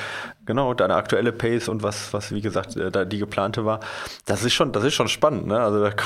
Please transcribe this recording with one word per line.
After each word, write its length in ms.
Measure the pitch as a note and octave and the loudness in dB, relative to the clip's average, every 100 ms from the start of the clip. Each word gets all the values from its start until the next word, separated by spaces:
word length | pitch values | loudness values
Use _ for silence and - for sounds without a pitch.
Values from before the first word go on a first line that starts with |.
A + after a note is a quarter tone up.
| - - - - - | -8 -10 -12 -10 -2
genau 280 | A#2 C3+ | 0 2
deine 220 | A#2+ F#2+ F2+ | 2 4 2
aktuelle 380 | - G2 A#2+ | 2 2 2
Pace 340 | A#2 A#2 A#2 - | 0 0 0 0
und 160 | A2 | -2
was, 300 | G#2 G#2 - | -2 -4 -4
was, 200 | G2+ - | -6 -4
wie 60 | G#2 | -4
gesagt, 380 | G#2+ F2+ E2 - | -2 -2 -4 -4
äh, 120 | F2+ | -2
da 140 | G2 | 0
die 140 | F#2 G#2 | 0 -2
geplante 480 | G#2 G2+ G2 A2 G#2+ | -2 0 0 0 -2
war. 160 | A2 - - - - - | -2 -4 -10 -12 -8 -2
Das 180 | G2+ A#2 | 0 2
ist 80 | |
schon, 180 | - D3+ | 2 2
das 140 | G#2+ A#2+ | 2 2
ist 80 | |
schon 160 | - A2+ | 2 0
spannend, 380 | - D3+ B2+ - | 4 2 2 0
ne? 120 | G#2+ | 2
Also 240 | A2+ G#2 | 2 2
da 80 | G#2 G#2 | 2 0